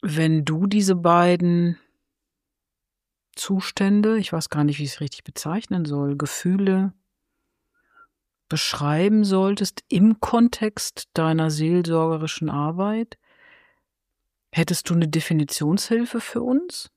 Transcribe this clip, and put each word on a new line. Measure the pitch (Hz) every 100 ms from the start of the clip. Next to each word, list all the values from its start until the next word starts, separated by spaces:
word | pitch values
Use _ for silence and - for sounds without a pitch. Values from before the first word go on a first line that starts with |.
Wenn | - 151 160 160 147
du | 156 196
diese | 208 196 185
beiden | 170 170 175 175 175 175 170 170 _ _ _ _ _ _ _ _ _ _ _ _ _ _ _ -
Zustände, | - 196 - - 196 208 214 220
ich | 190
weiß | 165 -
gar | 147
nicht, | 147 143
wie |
ich | 147
es | -
richtig | 143 -
bezeichnen | - - 156 185 - 185 156
soll, | 143 143 143
Gefühle | 143 - 180 190 196 190 190 - _ _ _ _ _ _ _ _ _ _ _ _ _ _ _
beschreiben | 156 - - 143 151 190 214
solltest | 208 190 190 202 196 - _
im | 175 208 220
Kontext | - 233 240 - 214 - - - -
deiner | - 160 160 160
seelsorgerischen | 151 156 175 170 165 160 160 156 - 156
Arbeit, | 139 147 170 202 220 226 - _ _ - - _ _ _ _ _ _ _ _ _
hättest | - 165 170 -
du | 170
eine | 160
Definitionshilfe | 156 - 160 147 - 151 190 - 233 240 233
für | - 233
uns? | 240 262 349 - -